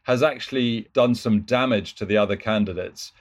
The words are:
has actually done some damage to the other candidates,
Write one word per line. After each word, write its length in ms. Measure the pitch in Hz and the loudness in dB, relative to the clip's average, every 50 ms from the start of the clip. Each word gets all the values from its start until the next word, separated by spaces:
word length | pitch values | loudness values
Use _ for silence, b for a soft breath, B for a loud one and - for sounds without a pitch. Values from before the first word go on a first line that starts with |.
| _ | _
has 180 | - 127 123 139 | -2 0 2 2
actually 640 | 156 139 123 - - - 131 123 120 117 113 107 - - | 0 0 -2 -8 -6 -2 -2 0 0 -2 -4 -6 -4 0
done 240 | 135 123 123 120 | 2 2 2 2
some 240 | 117 - 123 107 104 | 0 0 2 2 2
damage 560 | 104 - 120 123 131 127 120 104 95 - - | 2 2 0 0 2 2 0 0 -2 -4 -10
to 80 | - 107 | -8 -4
the 120 | 95 104 | 0 2
other 200 | 107 104 98 101 | 2 2 2 0
candidates, 720 | 98 - 110 110 107 107 92 90 90 90 - - - - - b b | -2 -2 -2 0 0 0 -2 -4 -6 -8 -10 -10 -16 -18 -18 b b